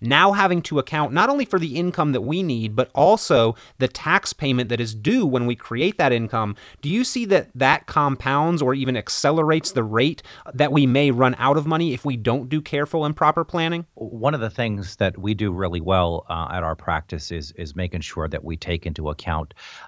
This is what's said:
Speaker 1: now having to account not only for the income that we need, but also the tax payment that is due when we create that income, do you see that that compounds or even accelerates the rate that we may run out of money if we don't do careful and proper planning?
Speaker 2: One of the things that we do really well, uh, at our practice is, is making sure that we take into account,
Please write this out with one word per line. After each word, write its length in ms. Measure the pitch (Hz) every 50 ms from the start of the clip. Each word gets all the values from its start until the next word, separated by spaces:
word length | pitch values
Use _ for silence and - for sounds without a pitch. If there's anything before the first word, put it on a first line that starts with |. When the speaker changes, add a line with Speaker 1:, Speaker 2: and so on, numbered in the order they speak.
| 101
Speaker 1:
now 300 | 117 139 156 185 202 202
having 280 | 202 196 185 180 175
to 180 | 147 - 156 143
account 360 | - - 160 151 147 - 127
not 160 | 170 208 254
only 160 | 285 285 254
for 120 | - - 185
the 180 | 165 151 123
income 360 | 170 175 180 - - 151 147 135
that 80 | 117
we 220 | 104 131 160 185 190
need, 340 | 160 123 113 113 110 107
but 140 | 120 127 - -
also 600 | - 151 180 226 220 - - 156 120 113 113 113 - - - _ -
the 100 | 127 123
tax 460 | - - - 156 175 196 - - -
payment 340 | - 156 139 127 123 123 107
that 120 | 120 117 120
is 120 | 110 110
due 320 | 107 104 165 240 262 208
when 200 | 143 127 123 120
we 100 | 120 120
create 400 | - - - 117 120 160 185 -
that 160 | - 156 135 123
income, 420 | 117 113 104 - 113 110 104 101 - - - - _ -
do 80 | 147
you 140 | 185 233 254
see 200 | - - 247 233
that 240 | 196 196 156 - - -
that 320 | 123 - - 135 - -
compounds 760 | - - 156 147 143 135 - - 135 139 143 156 165 175 156
or 140 | 143 127 135
even 240 | 139 131 127 127 110
accelerates 760 | - - - - - 143 160 165 156 156 156 160 - - -
the 100 | 127 113
rate 400 | 107 110 117 131 156 170 - - - - - - - -
that 200 | 131 147 135 143
we 140 | 151 139
may 240 | 127 120 139 147 143
run 240 | 123 120 131 127 123 -
out 180 | 120 135 143
of 100 | 156 143
money 280 | 160 160 160 170 160 123
if 100 | 117 -
we 140 | 143 131 117
don't 320 | 104 120 117 143 123 127
do 100 | 151 156
careful 460 | 147 - 151 143 147 - - 160 151
and 100 | 147 151
proper 260 | - 160 151 156 170 160
planning? 440 | - - 170 160 165 170 170 165 - _
Speaker 2:
One 400 | - 117 104 117 110 113 143 151
of 60 | 127
the 100 | 110 107
things 460 | - - 117 110 104 101 95 92 -
that 200 | - 101 92 90
we 160 | 95 92 104 110
do 180 | 101 107 101
really 300 | 87 90 95 87 87 85
well, 460 | 80 90 95 92 87 85 85 - - -
uh, 200 | 87 82 80 - 87
at 100 | 90 82
our 140 | 80 82
practice 540 | - - - 82 78 78 - 87 78 - -
is, 220 | 87 80 71 78 -
is 220 | - 87 73 71
making 280 | 87 90 85 - 82 -
sure 260 | - - 85 78 76
that 160 | - - -
we 140 | 82 80 76
take 260 | - 90 85 82 -
into 240 | 82 73 - 78 76
account, 460 | 73 - - 87 80 78 73 - - - - - - - -